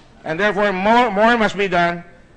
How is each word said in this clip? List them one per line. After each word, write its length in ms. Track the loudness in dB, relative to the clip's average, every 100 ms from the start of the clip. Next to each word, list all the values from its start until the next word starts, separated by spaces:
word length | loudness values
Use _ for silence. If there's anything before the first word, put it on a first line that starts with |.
| -20 -18
And 160 | -10 -4
therefore, 320 | -2 0 -2
more, 380 | -2 2 2 2
more 260 | 2 2 2
must 220 | 0 -2
be 100 | -2
done 340 | 0 0 -4 -12 -20 -20